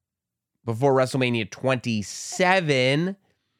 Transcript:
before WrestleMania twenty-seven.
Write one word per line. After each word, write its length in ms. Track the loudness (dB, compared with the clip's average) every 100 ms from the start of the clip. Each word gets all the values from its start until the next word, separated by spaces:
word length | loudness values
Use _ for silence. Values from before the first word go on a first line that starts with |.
| _ _ _ _ _ _ -8
before 280 | 0 2
WrestleMania 560 | 4 2 0 0 0 -4
twenty-seven. 1700 | -4 -2 -2 -2 -4 -6 -10 -10 -2 2 2 2 2 2 2 -2 -6 _ _ _